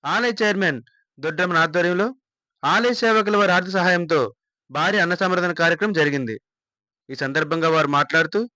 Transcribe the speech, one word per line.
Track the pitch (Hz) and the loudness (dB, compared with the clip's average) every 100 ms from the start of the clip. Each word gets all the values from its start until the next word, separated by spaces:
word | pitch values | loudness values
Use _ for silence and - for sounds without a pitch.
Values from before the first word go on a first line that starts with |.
ఆలయ | 147 190 240 220 | -2 -2 -2 0
చైర్మన్ | 214 202 185 131 - _ _ _ | 0 0 0 -2 -10 _ _ _
దొడ్రమ్మన్ | 151 160 180 170 | -8 -2 0 2
ఆధ్వర్యంలో | 165 165 175 180 214 262 _ _ _ _ 143 | 2 2 0 0 -2 -6 _ _ _ _ 0
ఆలయ | 190 240 240 | 0 0 0
సేవకుల | 233 220 208 208 | 2 2 2 2
వారి | 196 180 | 4 2
ఆర్థిక | 180 190 | 0 -2
సహాయంతో | 180 175 170 160 113 - _ _ _ | 2 2 2 0 0 -6 _ _ _
భారీ | 135 170 208 170 | -2 0 2 0
అన్న | 180 | 0
సంవర్ధన | 190 180 175 165 | 0 0 -2 0
కార్యక్రమం | 165 165 214 180 | 0 2 0 0
జరిగింది. | 147 143 123 110 _ _ _ _ _ _ _ | 0 0 -6 -10 _ _ _ _ _ _ _
ఈ | 135 | -8
సందర్భంగా | 139 139 151 165 160 160 | -4 -4 -4 -2 0 0
వారు | 147 143 | 2 0
మాట్లాడుతూ | 143 160 160 202 233 | 0 0 0 -2 -6